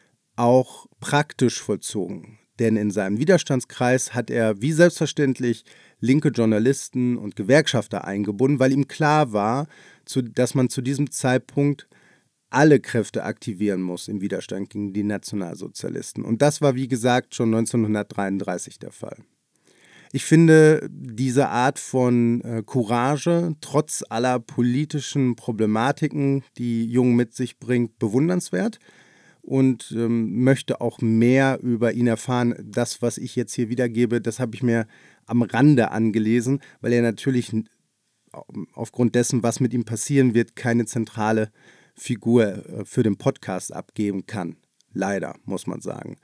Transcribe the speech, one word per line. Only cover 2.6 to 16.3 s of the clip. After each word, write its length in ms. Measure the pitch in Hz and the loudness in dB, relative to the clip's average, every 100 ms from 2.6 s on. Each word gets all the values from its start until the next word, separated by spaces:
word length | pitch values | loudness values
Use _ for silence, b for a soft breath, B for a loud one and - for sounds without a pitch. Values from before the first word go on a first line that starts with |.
| 113 107 | 2 2
in 140 | 104 | 0
seinem 280 | 95 95 107 | -2 -2 0
Widerstandskreis 920 | 147 180 - 131 - - 123 127 - | 2 2 2 -4 -4 -4 0 0 -2
hat 160 | 123 113 | -6 -4
er 320 | 120 110 98 | -2 0 0
wie 120 | 131 | -2
selbstverständlich 920 | 156 175 - 156 - 139 127 123 113 b b b b | 4 4 4 -4 0 -2 0 -2 -2 b b b b
linke 280 | 113 143 147 | 2 2 2
Journalisten 880 | 117 113 107 120 135 - 127 123 120 | 2 2 2 2 0 -4 -4 -2 -2
und 200 | 107 - | -6 -8
Gewerkschafter 680 | 98 143 156 123 - 101 | 2 2 4 -2 -2 -6
eingebunden, 540 | - 98 101 101 135 139 | -4 -4 -4 0 2 4
weil 140 | 131 | 2
ihm 160 | 135 135 | 2 -2
klar 440 | - 151 151 135 | 0 2 2 2
war, 360 | 104 104 127 151 b b b | 0 0 -2 -4 b b b
zu, 160 | - 131 | -6 -4
dass 340 | 120 113 123 | -4 -2 0
man 140 | 135 127 | 2 0
zu 140 | - | -2
diesem 280 | 123 139 143 | -4 -2 -4
Zeitpunkt 800 | - 127 127 - - 143 139 - b b b b _ _ | -2 0 0 -2 0 0 -2 -10 b b b b _ _
alle 280 | 127 156 135 | 4 6 6
Kräfte 460 | - 120 101 110 | 4 -2 -2 -4
aktivieren 560 | 101 110 - 92 104 92 | -6 -8 -10 -2 -2 0
muss 260 | 92 87 - | -4 -6 -8
im 140 | 104 | -6
Widerstand 500 | 101 92 - 95 98 | -4 -6 -8 -10 -8
gegen 220 | 104 101 | -8 -6
die 100 | 101 | -2
Nationalsozialisten. 1200 | 104 101 - 104 87 85 90 - 104 - - 117 | -2 -4 -6 -8 -8 -10 -12 -10 -8 -8 -8 -8
Und 180 | 113 | -4